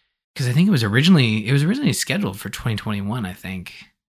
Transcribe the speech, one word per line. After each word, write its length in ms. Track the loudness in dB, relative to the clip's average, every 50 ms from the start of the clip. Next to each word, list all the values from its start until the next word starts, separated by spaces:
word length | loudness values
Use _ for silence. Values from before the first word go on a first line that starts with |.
| _ _ _ _ _ _ -8
'cause 120 | -6 -4
I 60 | 0 2
think 140 | 4 4 4
it 20 |
was 120 | 4 2 2
originally, 640 | 2 2 4 6 6 6 6 6 4 0 -2 0
it 40 | 0
was 120 | 0 0 2
originally 300 | 0 0 0 0 -2 -2
scheduled 460 | -2 -4 -4 -4 -4 -4 -6 -8 -8
for 80 | -12 -12
twenty 280 | -10 -6 -6 -4 -4
twenty-one, 480 | -4 -6 -6 -6 -6 -6 -6 -6 -6 -6
I 80 | -8 -10
think, 400 | -10 -10 -10 -10 -10 -12 -14 -18 -20 -20 _ _ _ _